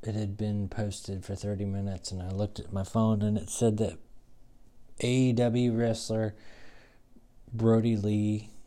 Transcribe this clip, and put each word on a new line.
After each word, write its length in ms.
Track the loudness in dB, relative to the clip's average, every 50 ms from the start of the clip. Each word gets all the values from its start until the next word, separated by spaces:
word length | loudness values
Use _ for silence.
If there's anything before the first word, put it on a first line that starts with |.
It 140 | -6 -4 -4
had 220 | -2 -2 -4 -4 -4
been 320 | -2 -2 0 0 -2 -2
posted 560 | -4 -4 -4 -4 -4 -8 -8 -8 -8 -8 -8
for 100 | -8 -8
thirty 300 | -6 -4 -4 -4 -2 -2
minutes, 440 | -2 -2 -2 -2 -4 -4 -6 -8 -8
and 120 | -8 -6
I 80 | -6 -4
looked 320 | -2 -2 -2 -2 -4 -8
at 100 | -10 -6
my 140 | -4 -4 -4
phone, 360 | 0 2 2 4 4 4 4
and 160 | 2 2 2 0
it 120 | -2 -4
said 260 | -2 2 2 2 2 2
that 200 | 0 -2 -2 -8 -16 -18 -18 -20 -18 -20 -20 -20 -20 -20 -20 -20 -20 -20 -20 -20 -20 -18 -8 -4
A 100 | 0 2
E 220 | 4 4 4 4 4
W 400 | 4 2 2 4 4 2 2 2
wrestler 640 | 2 2 2 0 -2 -2 -2 -2 0 0 -2 -4 -6 -16 -18 -18 -16 -16 -18 -18 -18 -20 -20 -20 -20 -20 _ -20 -20 -20 -20 -20 -20 -18 -10
Brody 460 | -4 2 6 6 6 8 6 4 2 2
Lee 540 | 2 2 2 2 2 2 0 0 -4 -8 -16 -16 -16